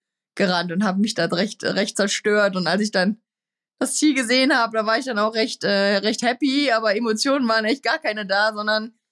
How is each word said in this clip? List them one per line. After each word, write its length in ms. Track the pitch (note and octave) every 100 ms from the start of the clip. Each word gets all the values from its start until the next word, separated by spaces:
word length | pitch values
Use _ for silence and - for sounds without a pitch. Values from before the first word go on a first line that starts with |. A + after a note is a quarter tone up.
| _ _ _ -
gerannt 360 | F#3+ F3+ F3
und 120 | E3+
hab 140 | G#3 F#3+
mich 160 | G#3 G#3+
da 100 | E3
recht, 380 | E3+ G#3+ -
recht 340 | - F#3+ G#3 -
zerstört. 580 | G3+ - G#3 G#3 G3+ F#3+
Und 120 | E3
als 140 | F#3+
ich 100 | G#3+
dann 300 | G3 F#3 G#3+ _ _ _ _ _ _
das 160 | C4 -
Ziel 180 | D4+ C4+
gesehen 400 | A3 B3+ C4 C4+
hab, 140 | A3+
da 140 | A3 G#3+
war 120 | A3+
ich 80 | C4
dann 140 | G#3+
auch 160 | G#3+ A3
recht, 280 | A#3+ -
äh, 340 | - G3 G3 G3+
recht 240 | G3+ -
happy, 500 | A#3+ B3 C#4+ C4+ C#4+
aber 240 | A3+ A3 G3+
Emotionen 520 | A#3 A3 C#4 C#4+ A#3
waren 180 | A3 G#3+
echt 180 | C#4
gar 160 | A3+ D#4+
keine 260 | C4 G#3+ G3
da, 280 | G3 G#3+
sondern 400 | G#3+ G#3+ G#3+ A3+ - _